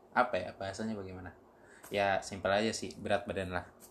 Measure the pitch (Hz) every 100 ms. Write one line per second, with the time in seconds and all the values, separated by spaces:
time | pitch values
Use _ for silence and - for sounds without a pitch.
0 | - 123 123 - 110 - 98 95 110 107
1 | 95 92 90 - - - - - - 101
2 | 98 95 - 98 95 98 110 104 95 -
3 | 98 101 - 95 90 90 - - -